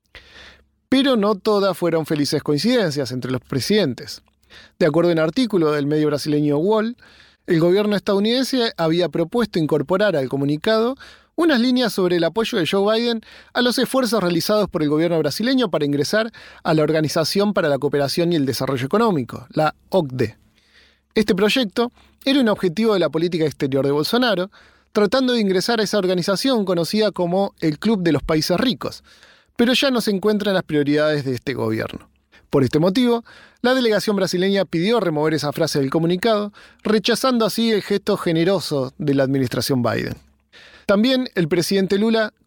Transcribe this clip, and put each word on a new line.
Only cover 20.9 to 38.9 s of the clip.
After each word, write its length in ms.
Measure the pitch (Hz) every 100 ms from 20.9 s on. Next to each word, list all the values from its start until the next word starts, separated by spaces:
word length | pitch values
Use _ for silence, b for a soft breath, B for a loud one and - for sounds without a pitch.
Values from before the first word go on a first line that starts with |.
| b b -
Este 180 | 214
proyecto 560 | 185 208 262 220 - 240 b b b
era 160 | 277 277
un 80 | 226
objetivo 460 | 196 190 156 220
de 60 | 196
la 100 | 156
política 340 | 160 175 160
exterior 400 | 156 - 143 135
de 80 | 139
Bolsonaro, 580 | 147 151 233 247 185 185 b b b b
tratando 400 | - 208 262 254
de 80 | 240
ingresar 400 | 202 185 175 233
a 20 |
esa 160 | 202 208
organización 640 | 180 185 170 185 269 247
conocida 460 | 190 175 160 214 214
como 440 | - 175 185 196 -
el 200 | 160 147
Club 220 | 214 220
de 100 | 170
los 100 | 143
Países 340 | - 156 - 175
Ricos, 440 | 254 160 - - b b b b b -
pero 160 | 233
ya 180 | 247 277
no 100 | 247
se 120 | 220
encuentra 380 | 196 208 214 208
en 40 |
las 100 | 185
prioridades 600 | - 147 143 147 151 151
de 100 | 135
este 200 | 123 -
gobierno. 540 | 120 113 110 110 - - _ _ b b
Por 140 | 147
este 160 | 123 151
motivo, 460 | 175 196 247 233 - B B B
la 120 | 240
delegación 400 | 262 240 208 -
brasileña 500 | 202 185 180 190 196
pidió 360 | 180 165 190 240
remover 340 | 180 151 156
esa 180 | 156 147
frase 280 | 139 156 147
del 100 | 135
comunicado, 640 | 165 165 180 233 214 208 B B B
rechazando 600 | 208 214 240 220 262 247
así 280 | 214 - 226
el 100 | 208
gesto 340 | - 202 - 196
generoso 800 | 180 165 170 190 - 147 131